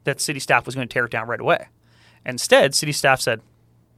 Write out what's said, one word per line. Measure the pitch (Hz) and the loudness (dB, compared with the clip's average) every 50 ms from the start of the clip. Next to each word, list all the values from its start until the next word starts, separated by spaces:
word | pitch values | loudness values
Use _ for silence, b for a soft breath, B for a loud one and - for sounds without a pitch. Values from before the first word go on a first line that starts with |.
| _ | _
that | 147 135 - | -4 -4 -2
city | - - 143 131 | -4 -6 -4 -6
staff | - - 139 120 - | 0 2 2 2 2
was | 120 127 | -2 -6
gonna | 135 123 | -8 -8
tear | 110 - 131 120 | -4 -2 -4 -2
it | 113 | -2
down | - 113 113 117 | -4 -6 -4 -6
right | 117 113 | -6 -4
away. | 120 139 170 - - - _ _ b b b b b b b b b | 0 0 0 0 -2 -10 _ _ b b b b b b b b b
Instead, | 127 123 120 - - 247 269 196 139 143 | -10 -8 -8 2 4 6 6 6 4 2
city | - 160 151 | 0 -2 -2
staff | 143 - - 139 131 - | -2 2 4 4 4 4
said, | - 127 113 110 - _ _ _ _ _ _ _ _ _ _ | 2 -2 -4 -4 -6 _ _ _ _ _ _ _ _ _ _